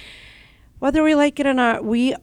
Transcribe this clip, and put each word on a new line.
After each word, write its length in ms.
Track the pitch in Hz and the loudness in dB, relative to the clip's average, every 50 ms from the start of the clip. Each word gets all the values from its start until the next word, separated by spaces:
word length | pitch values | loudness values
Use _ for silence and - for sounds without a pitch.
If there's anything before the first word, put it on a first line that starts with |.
| - - - - - - - - - - _ _ _ _ - - | -20 -20 -20 -20 -20 -20 -20 -20 -20 -20 _ _ _ _ -10 -6
whether 240 | 254 277 277 311 311 | -4 -2 0 2 2
we 100 | 311 311 | 2 2
like 240 | 285 294 294 294 - | 2 2 0 0 -2
it 60 | 277 | -2
or 80 | 277 262 | 0 0
not, 320 | 254 240 233 226 - - | 2 2 0 0 -2 -4
we 300 | 214 226 240 247 262 - - | -2 -2 0 0 0 -2 -4